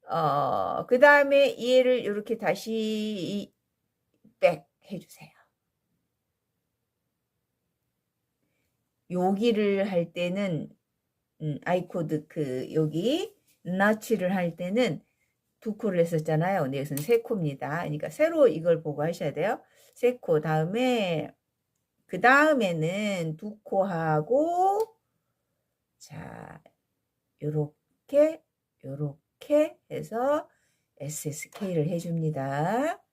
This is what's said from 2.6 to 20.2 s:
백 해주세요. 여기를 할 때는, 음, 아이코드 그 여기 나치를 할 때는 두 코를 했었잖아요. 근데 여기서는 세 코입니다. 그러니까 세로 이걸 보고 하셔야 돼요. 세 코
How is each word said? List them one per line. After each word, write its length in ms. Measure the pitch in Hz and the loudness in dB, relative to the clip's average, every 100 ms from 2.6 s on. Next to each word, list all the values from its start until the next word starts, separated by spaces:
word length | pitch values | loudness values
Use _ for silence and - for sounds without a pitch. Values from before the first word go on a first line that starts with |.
| 220 226 214 214 214 208 165 202 - _ _ _ _ _ _ _ _ _ | -4 -4 -4 -4 -4 -6 -6 -6 -8 _ _ _ _ _ _ _ _ _
백 260 | 180 156 _ _ - | 2 2 _ _ -16
해주세요. 380 | 214 - - - _ _ _ _ _ _ _ _ _ _ _ _ _ _ _ _ _ _ _ _ _ _ _ _ _ _ _ _ _ _ _ _ _ _ _ _ _ _ | -16 -16 -20 -20 _ _ _ _ _ _ _ _ _ _ _ _ _ _ _ _ _ _ _ _ _ _ _ _ _ _ _ _ _ _ _ _ _ _ _ _ _ _
여기를 800 | 180 185 196 233 214 202 196 196 | 0 0 2 2 2 2 0 0
할 220 | 180 170 | 0 -2
때는, 560 | 175 175 190 196 156 - _ _ _ _ _ _ _ | -4 -4 -2 -2 -4 -8 _ _ _ _ _ _ _
음, 180 | 156 135 | -8 -6
아이코드 600 | - 180 175 180 156 156 - | -2 -2 -2 -6 -4 -6 -6
그 460 | 170 139 127 - | -6 -4 -4 -2
여기 600 | 156 156 156 214 320 427 _ _ _ | -2 0 0 0 -2 -4 _ _ _
나치를 720 | 170 185 202 214 - 214 180 | -8 0 0 0 -2 -2 0
할 200 | 190 175 | 0 -2
때는 480 | 170 180 214 233 147 _ _ _ _ _ _ | -4 -4 0 0 -2 _ _ _ _ _ _
두 180 | 220 208 | -10 -4
코를 220 | 214 180 | -2 0
했었잖아요. 640 | 170 165 160 156 175 196 | 2 0 0 0 2 0
근데 160 | 135 139 | -2 -4
여기서는 240 | 147 143 | -6 -6
세 180 | 151 233 | 2 2
코입니다. 600 | - 214 151 139 135 160 | 2 -4 -4 -4 -6 -6
그러니까 280 | - 151 - | -6 -6 -8
세로 380 | 156 320 330 269 | 0 0 6 4
이걸 340 | 160 170 165 | 4 0 0
보고 220 | 160 147 | 0 -4
하셔야 300 | 156 175 160 | -4 -2 -6
돼요. 280 | 139 190 269 _ _ _ | -2 -2 -4 _ _ _
세 220 | - 247 | -2 -2
코 240 | 247 | 0